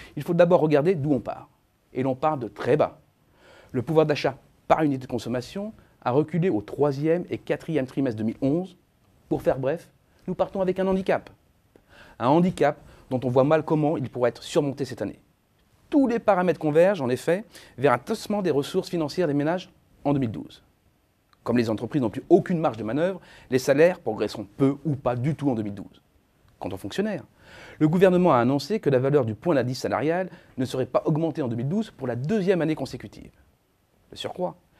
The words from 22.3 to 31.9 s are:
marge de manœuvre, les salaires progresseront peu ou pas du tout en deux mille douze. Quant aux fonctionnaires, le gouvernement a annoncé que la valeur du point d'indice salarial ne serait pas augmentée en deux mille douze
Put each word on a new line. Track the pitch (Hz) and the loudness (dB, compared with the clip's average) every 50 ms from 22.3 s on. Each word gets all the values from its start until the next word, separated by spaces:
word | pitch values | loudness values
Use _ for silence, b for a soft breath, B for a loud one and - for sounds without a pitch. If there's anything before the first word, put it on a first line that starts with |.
| 170 170 - - 180 160 | 4 4 4 2 -2 -2
marge | 160 147 110 | -2 -2 -2
de | 113 107 | -4 -6
manœuvre, | 107 120 147 170 185 190 170 B B B B B - | -4 -2 -2 -2 -2 -2 -6 B B B B B -2
les | 127 127 | -2 0
salaires | - 147 139 143 165 180 175 - | 2 2 4 6 4 4 4 0
progresseront | - 117 110 - 107 107 - 117 101 - _ | -6 -6 -4 -2 -4 -4 -6 -8 -12 -8 _
peu | - 139 135 143 143 - | 0 2 2 2 0 -2
ou | 165 139 | -4 -4
pas | 127 - 123 123 | -2 -2 -4 -2
du | 120 120 160 151 | -2 -2 -2 -2
tout | - 139 143 | -2 -2 -2
en | 120 | -2
deux | 110 104 | -2 -4
mille | 104 101 | -6 -8
douze. | 95 85 - - _ _ _ _ _ _ _ _ _ _ _ _ - | -10 -14 -16 -18 _ _ _ _ _ _ _ _ _ _ _ _ -12
Quant | - 90 | -10 -10
aux | 98 | -10
fonctionnaires, | 90 - 101 - - 202 214 202 135 - - B B B B B B B B B - | -10 -10 -8 -4 -4 -4 -4 -4 -8 -12 -16 B B B B B B B B B 0
le | 151 | 2
gouvernement | 156 165 185 196 185 180 175 180 170 165 | 2 4 6 6 6 6 6 6 6 6
a | 151 | 6
annoncé | 120 123 139 143 - - 214 220 | 4 4 2 0 -2 -4 -4 -2
que | - 147 | 0 2
la | 127 123 | 2 2
valeur | 131 139 143 143 120 | 4 4 2 2 2
du | 110 107 | 0 -4
point | - - 175 160 | -4 -2 0 0
d'indice | 131 117 123 131 - | 2 0 -2 -4 -4
salarial | - 101 98 101 127 156 165 180 190 170 B B B B B | -4 -2 -2 0 0 0 -2 -2 -4 -6 B B B B B
ne | - 131 | -6 -6
serait | 123 - 131 127 | -4 -2 -4 -2
pas | - - 151 - | 0 -2 0 0
augmentée | 156 156 151 165 160 135 156 | 0 0 0 0 -2 -2 -4
en | 139 | -4
deux | 117 113 | -4 -4
mille | - 123 139 | -4 -4 -2
douze | 180 220 214 - | -2 -4 -4 -6